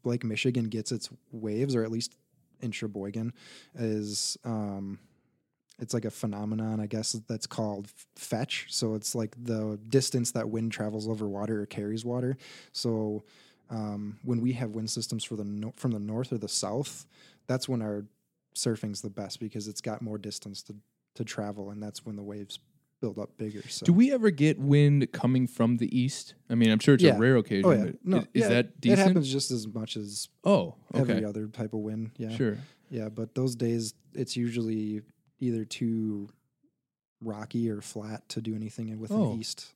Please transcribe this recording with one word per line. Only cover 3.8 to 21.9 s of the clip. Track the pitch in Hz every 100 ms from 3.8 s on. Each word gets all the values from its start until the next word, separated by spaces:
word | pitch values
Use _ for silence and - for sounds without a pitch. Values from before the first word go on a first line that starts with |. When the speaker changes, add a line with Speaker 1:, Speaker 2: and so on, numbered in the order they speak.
| 113 107 104 101 - -
Speaker 1:
um, | 120 110 104 98 98 98 _ _ _ _ _ _ _ -
it's | 110
like | 120 107
a |
phenomenon, | - 113 101 107 110 110 110
I | 107
guess, | 110 110 113 -
that's | 113 -
called | - 107 101 101
f-, | - - -
fetch. | - 110 131 - -
So | - 113 110
it's, | - 120
like, | 107 120
the | 120 110 107 104 110
distance | 135 131 127 117
that | 117 113
wind | 113 113
travels | - 107 107 107
over | 110 104
water | 98 107 110
or | 101
carries | - 104 110 120
water. | 123 123 135 - - -
So, | - 120 113 107 107 - _ _ _ _
um, | 110 107 104 104 107
when | 127 120
we | 123
have | 120 117
wind | 110 110
systems | - 110 113
for | - 107
the | 101
no-, | 104 110 -
from | 131
the | 107
north | 104 110 131
or | 117
the | 104
south, | - 95 110 - - - _ - _ -
that's | 127 131
when | 123
our | 107 104 104 _ _ _ _ -
surfing's | 123 110 107 98
the | 107
best | 98 98 -
because | 107 110 104
it's | 101
got | - 107
more | 113 107
distance | 101 - 104 98
to, | - 104 _ _ _ -
to |
travel, | 113 - 104 104 98
and | 104
that's | 104